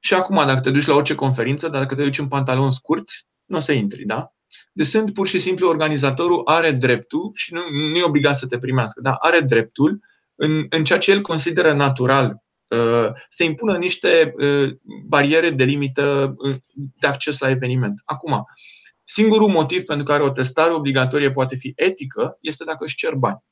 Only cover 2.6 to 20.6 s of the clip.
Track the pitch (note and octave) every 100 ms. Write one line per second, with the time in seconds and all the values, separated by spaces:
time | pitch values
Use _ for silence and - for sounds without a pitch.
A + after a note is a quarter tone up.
2.6 | C3+ C3 - E3 - - _ _ _ F3+
3.6 | D3 C#3 G2+ A#2+ G#2 B2 - _ _ -
4.6 | _ - D3+ G#3+ G#3+ G3+ F#3+ F#3 F3+ F#3
5.6 | F3+ D#3+ D#3 D3 C3+ C3 F3 F3 - D#3+
6.6 | E3 C3+ B2 A#2 - D3+ G3+ - - E3+
7.6 | F3 C#3+ D3 E3 F3 D3 C#3+ C3+ B2+ B2
8.6 | B2+ C3 A2 - B2+ B2 E3 E3+ C#3+ A2+
9.6 | - - D3 G3+ _ _ _ _ D3+ D#3
10.6 | C3+ D#3+ D3 F3 - G3+ G3+ D#3 D#3 E3
11.6 | E3 C#3+ C#3 C3 B2+ C3+ B2 G2+ _ _
12.6 | _ A#2 A#2 A#2 A2 B2+ - - E3+ D#3
13.6 | A3 F3+ F3+ - F3+ E3+ D#3 - C#3+ C#3+
14.6 | C3+ C3 - - - D3+ C#3 D#3+ E3+ C#3
15.6 | B2+ C#3+ C#3 C3+ C#3+ C#3 C#3 C3+ C3+ C3+
16.6 | _ - C#3 _ D3 C3+ - C#3+ C3 C3
17.6 | B2+ B2+ A2+ G#2 - C#3 D#3+ B2 - -
18.6 | - - - _ - - G#3+ G#3+ G#3 F3
19.6 | C#3+ F3+ F3+ D3 C#3 D3 C#3+ C3 B2+ -